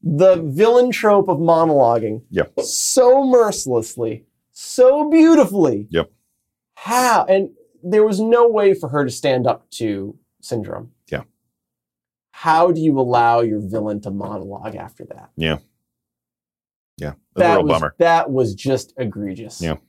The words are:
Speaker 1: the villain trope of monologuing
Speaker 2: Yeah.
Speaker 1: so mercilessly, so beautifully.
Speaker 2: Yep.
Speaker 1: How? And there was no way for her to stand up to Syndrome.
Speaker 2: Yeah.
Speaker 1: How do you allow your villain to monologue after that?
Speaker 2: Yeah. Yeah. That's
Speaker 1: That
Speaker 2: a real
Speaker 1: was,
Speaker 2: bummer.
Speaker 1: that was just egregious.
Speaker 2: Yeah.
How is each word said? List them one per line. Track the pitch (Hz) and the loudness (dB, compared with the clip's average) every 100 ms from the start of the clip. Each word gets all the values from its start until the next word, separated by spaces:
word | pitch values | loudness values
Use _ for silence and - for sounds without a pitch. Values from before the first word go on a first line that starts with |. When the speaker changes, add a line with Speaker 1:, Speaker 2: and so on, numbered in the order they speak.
Speaker 1:
the | - 147 185 185 | -4 2 4 4
villain | 160 139 220 240 247 | -2 0 2 4 2
trope | - 214 202 185 | 0 2 2 2
of | 156 | 0
monologuing | 165 165 165 143 120 117 110 107 - | 2 2 2 4 2 2 -2 -8 -8
Speaker 2:
Yeah. | 90 - - | -6 -4 -6
Speaker 1:
so | - - - - 247 269 269 | -6 -6 -2 2 4 4 4
mercilessly, | 254 220 196 - 123 110 - 113 110 _ _ _ | 2 2 -2 -4 -4 -4 -8 -8 -8 _ _ _
so | - - - 254 277 494 | -20 -14 2 4 4 2
beautifully. | 320 320 330 214 196 156 104 104 | 4 6 6 4 2 0 -2 -4
Speaker 2:
Yep. | 82 80 _ _ _ _ _ _ _ | -4 -4 _ _ _ _ _ _ _
Speaker 1:
How? | - 240 254 214 - | -4 0 2 2 2
And | 190 196 _ _ _ | 0 0 _ _ _
there | 175 208 214 | -4 0 2
was | 196 | 0
no | 220 233 233 | 0 4 4
way | 214 202 | 4 2
for | 190 143 | 0 -2
her | 147 135 | -4 -4
to | |
stand | - 147 127 123 | -2 -2 0 0
up | 110 _ | -4 _
to | - 113 101 98 - _ _ | -8 -6 -6 -10 -16 _ _
Syndrome. | - 117 101 - 120 _ _ | -10 -8 -8 -12 -16 _ _
Speaker 2:
Yeah. | - - _ _ _ _ _ _ _ _ _ _ | -12 -12 _ _ _ _ _ _ _ _ _ _
Speaker 1:
How | - 170 160 180 | -8 0 2 2
do | 165 | 2
you | 160 135 | 0 0
allow | 123 120 117 117 | 0 2 2 2
your | 117 107 | 0 -4
villain | 98 110 107 104 | -6 -8 -6 -8
to | 101 | -8
monologue | 98 101 101 95 98 - 98 | -10 -10 -12 -12 -14 -14 -14
after | 90 _ - | -18 _ -20
that? | - - - | -20 -20 -6
Speaker 2:
Yeah. | 80 73 _ _ _ _ _ _ _ _ _ _ _ _ _ _ | -4 -4 _ _ _ _ _ _ _ _ _ _ _ _ _ _
Yeah. | 73 71 _ - | -14 -14 _ -2
That's | 175 | 0
Speaker 1:
That | |
Speaker 2:
a | - | 2
real | 151 | 0
Speaker 1:
was, | |
Speaker 2:
bummer. | 160 156 - | -2 -2 0
Speaker 1:
that | 170 165 165 | 2 2 0
was | 131 120 98 | -2 -4 -4
just | 135 131 - - | -4 -6 -6 -10
egregious. | 123 101 101 90 85 - | -10 -8 -10 -12 -16 -10
Speaker 2:
Yeah. | 85 78 | -8 -8